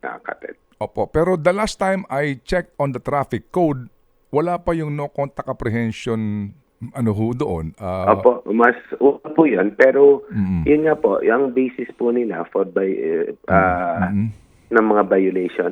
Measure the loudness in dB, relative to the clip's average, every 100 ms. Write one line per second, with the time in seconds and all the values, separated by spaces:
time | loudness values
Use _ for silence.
0 | -12 -12 -12 -12 -14 -18 _ _ -10 -6
1 | -4 0 0 2 0 0 -2 -2 -2 -2
2 | -4 -4 -4 -6 -4 -4 -4 _ -4 -4
3 | -4 -4 -2 -6 -4 0 0 0 -8 _
4 | _ _ _ -2 0 -2 -2 -2 -2 -6
5 | -6 -6 -6 -6 -8 -4 -2 -2 -2 -4
6 | -4 -2 -2 -4 -6 -10 _ _ -14 -2
7 | 0 0 0 -2 -2 -4 -6 -8 -6 -4
8 | 0 4 4 2 -2 2 4 2 -8 2
9 | 2 2 -4 2 2 4 0 4 4 6
10 | 6 6 0 -4 -2 0 2 2 2 2
11 | 2 2 2 2 2 0 -2 -4 -12 -4
12 | -2 0 -2 -6 -6 -2 -2 0 -2 -2
13 | -2 -2 -4 -8 0 2 2 0 -2 -2
14 | -2 -2 -4 -6 _ _ _ 2 4 2
15 | 2 2 2 0 -4 -2 -4